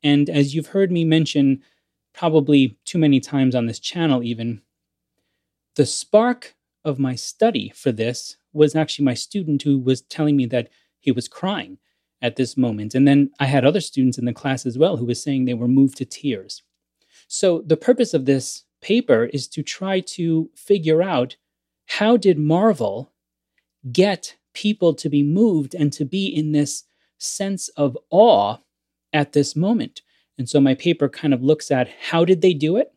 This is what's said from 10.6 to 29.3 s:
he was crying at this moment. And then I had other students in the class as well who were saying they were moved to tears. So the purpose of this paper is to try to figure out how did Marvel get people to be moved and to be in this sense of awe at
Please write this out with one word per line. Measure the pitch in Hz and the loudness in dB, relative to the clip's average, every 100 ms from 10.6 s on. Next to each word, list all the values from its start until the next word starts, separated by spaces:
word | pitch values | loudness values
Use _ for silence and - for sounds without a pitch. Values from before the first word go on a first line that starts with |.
| 113 _ _ _ | -6 _ _ _
he | - | -2
was | 123 - | -2 -4
crying | - 185 196 92 92 _ _ _ _ | -8 -6 -6 -10 -18 _ _ _ _
at | 123 110 | -6 -2
this | 127 - | -4 0
moment. | 123 107 107 | -2 -2 -4
And | 131 139 | 2 4
then | 143 139 _ | 4 0 _
I | |
had | 139 139 127 | 0 2 2
other | 185 | 0
students | - - 131 120 | -4 -2 -2 0
in | |
the | 123 | -6
class | 117 139 135 | -4 -6 -4
as | 131 120 | -6 0
well | 170 131 | 0 0
who | |
were | 120 | -4
saying | 120 - 135 | -6 -4 -2
they | 127 | -2
were | 120 120 | -2 0
moved | 131 135 - | 2 2 0
to | 131 | -12
tears. | - 143 107 95 - _ _ _ _ _ _ _ | -8 -6 -6 -10 -20 _ _ _ _ _ _ _
So | - 190 170 165 | -2 0 0 0
the | 160 | 0
purpose | - - 156 | 2 2 2
of | 156 | 0
this | 131 135 - - _ _ | 0 0 -2 -14 _ _
paper | - 226 233 113 120 | -2 -2 2 2 2
is | 143 - | -4 -10
to | - | -10
try | 143 - 190 190 | -10 -8 -4 -4
to | 185 - 165 160 160 _ | -4 -6 -2 -2 -2 _
figure | - 202 160 156 | 0 0 2 2
out | 185 147 127 - _ _ _ _ _ | 2 0 -2 -8 _ _ _ _ _
how | - 208 240 | -2 2 4
did | 196 156 | 4 2
Marvel | 151 165 220 160 107 104 - _ _ _ _ _ _ _ 131 | 2 2 2 2 -2 -6 -12 _ _ _ _ _ _ _ -4
get | 120 196 180 - _ _ | 2 2 0 -10 _ _
people | - 208 208 170 | -6 -4 0 0
to | 151 156 | 0 -2
be | 143 | 0
moved | 143 175 226 165 135 | 2 2 2 2 -4
and | 147 147 | -2 -2
to | - | -2
be | 139 190 190 | -6 -4 -2
in | 151 151 | -2 0
this | 151 143 - _ _ _ _ | 0 -2 -6 _ _ _ _
sense | - - 196 190 - - | -12 -6 -6 -6 -10 -4
of | 143 120 _ | -4 -4 _
awe | 170 233 131 101 110 _ _ _ _ _ | 4 6 6 2 -6 _ _ _ _ _
at | 151 143 | -2 0